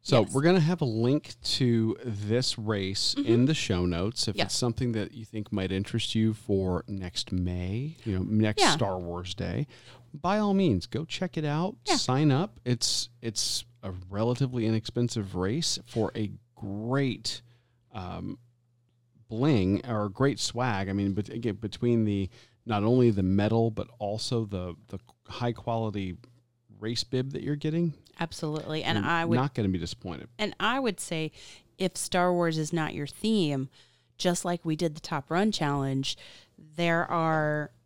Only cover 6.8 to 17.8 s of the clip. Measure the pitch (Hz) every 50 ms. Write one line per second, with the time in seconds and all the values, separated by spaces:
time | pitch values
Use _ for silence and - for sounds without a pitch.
6.8 | - - 87 95 92 87 - - - - 95 90 90 90 90 90 90 92 101 113
7.8 | 135 156 160 - - 113 98 95 92 - 107 107 110 107 104 - 381 254 151 -
8.8 | 113 98 92 92 87 87 87 87 92 90 - - - - - 123 147 - - -
9.8 | - - - - - _ - 147 147 175 202 214 214 202 196 196 190 165 107 90
10.8 | - - - - 160 - - - 190 175 - 165 151 147 143 156 175 190 - -
11.8 | _ - 349 262 - - 127 135 156 151 131 135 185 214 - - _ 123 127 117
12.8 | - - - - - - - _ - 117 107 - - - - - - - _ _
13.8 | - 98 92 92 90 90 98 101 110 120 123 123 139 127 127 123 113 110 113 110
14.8 | - - - 123 120 117 - 117 101 95 95 90 90 98 117 160 165 - - -
15.8 | - - - 117 107 - - 113 107 98 98 95 _ _ _ - 107 101 98 104
16.8 | 110 120 131 139 139 131 110 - - - - - - _ _ _ _ _ _ _